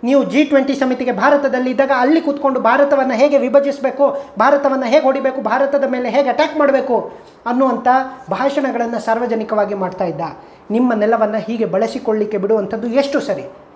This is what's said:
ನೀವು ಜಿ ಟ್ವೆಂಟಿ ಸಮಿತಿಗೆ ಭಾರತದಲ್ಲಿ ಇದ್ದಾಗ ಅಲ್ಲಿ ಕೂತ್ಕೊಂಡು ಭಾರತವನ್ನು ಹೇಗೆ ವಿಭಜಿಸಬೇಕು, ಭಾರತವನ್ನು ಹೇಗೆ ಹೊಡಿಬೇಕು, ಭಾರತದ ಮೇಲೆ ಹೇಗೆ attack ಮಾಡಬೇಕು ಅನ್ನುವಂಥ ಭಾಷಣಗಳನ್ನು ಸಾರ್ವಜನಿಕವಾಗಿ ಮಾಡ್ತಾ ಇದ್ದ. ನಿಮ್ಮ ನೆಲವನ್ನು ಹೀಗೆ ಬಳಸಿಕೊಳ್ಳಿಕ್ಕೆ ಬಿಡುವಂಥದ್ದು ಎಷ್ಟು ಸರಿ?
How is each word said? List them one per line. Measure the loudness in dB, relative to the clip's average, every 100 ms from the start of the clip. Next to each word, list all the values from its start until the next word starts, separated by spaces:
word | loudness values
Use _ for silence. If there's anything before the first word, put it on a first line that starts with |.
ನೀವು | 0 2
ಜಿ | 2 0
ಟ್ವೆಂಟಿ | 2 2 2 0
ಸಮಿತಿಗೆ | -2 0 -2
ಭಾರತದಲ್ಲಿ | 0 2 4 2 -2 0
ಇದ್ದಾಗ | 0 0 2
ಅಲ್ಲಿ | 2 2
ಕೂತ್ಕೊಂಡು | 0 -2 -2 0
ಭಾರತವನ್ನು | 2 2 4 2 0
ಹೇಗೆ | 2 2 4
ವಿಭಜಿಸಬೇಕು, | 2 2 2 -2 -4 0 0 0 -8 0
ಭಾರತವನ್ನು | 2 4 2 0 2
ಹೇಗೆ | 2
ಹೊಡಿಬೇಕು, | 4 0 -2 -4
ಭಾರತದ | -2 0 0 0
ಮೇಲೆ | 0 -2 0
ಹೇಗೆ | 0 0
attack | 0 0 2
ಮಾಡಬೇಕು | 2 2 0 -2 -2 -12 -20 -12 -4
ಅನ್ನುವಂಥ | 0 0 0 2 2 0 -10 -8
ಭಾಷಣಗಳನ್ನು | -4 -2 -2 -2 -2 -4 -4
ಸಾರ್ವಜನಿಕವಾಗಿ | -2 -2 -2 -4 -2 -2 -2
ಮಾಡ್ತಾ | -2 -6 -4 -6
ಇದ್ದ. | -4 -8 -10 -20 -20 -4
ನಿಮ್ಮ | 0 0
ನೆಲವನ್ನು | 2 0 2 0 -2
ಹೀಗೆ | -6 -4 -2
ಬಳಸಿಕೊಳ್ಳಿಕ್ಕೆ | 0 -2 -2 -4 -2 -2 -2
ಬಿಡುವಂಥದ್ದು | 0 0 -2 -6 -2
ಎಷ್ಟು | -2 0 -2
ಸರಿ? | -2 -6 -8 -18 -20